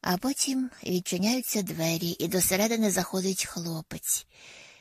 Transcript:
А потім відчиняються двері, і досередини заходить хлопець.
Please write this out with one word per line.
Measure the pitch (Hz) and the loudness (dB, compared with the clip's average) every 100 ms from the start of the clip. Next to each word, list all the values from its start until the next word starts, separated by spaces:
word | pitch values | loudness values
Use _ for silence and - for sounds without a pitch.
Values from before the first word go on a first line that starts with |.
А | - 180 | -2 0
потім | 262 285 277 262 254 - | 0 0 0 0 -2 -6
відчиняються | - 180 - 180 208 254 - 214 | -2 0 0 0 2 2 0 -2
двері, | 175 160 165 165 175 165 | -2 -2 0 0 -2 -2
і | 170 | 0
досередини | 185 - 190 220 226 214 | 2 4 4 2 4 2
заходить | 185 175 190 190 185 | 2 0 0 0 -2
хлопець. | - 180 165 160 - 165 - - - - - - - - | -4 -6 -6 -6 -8 -8 -4 -4 -4 -20 -20 -20 -20 -20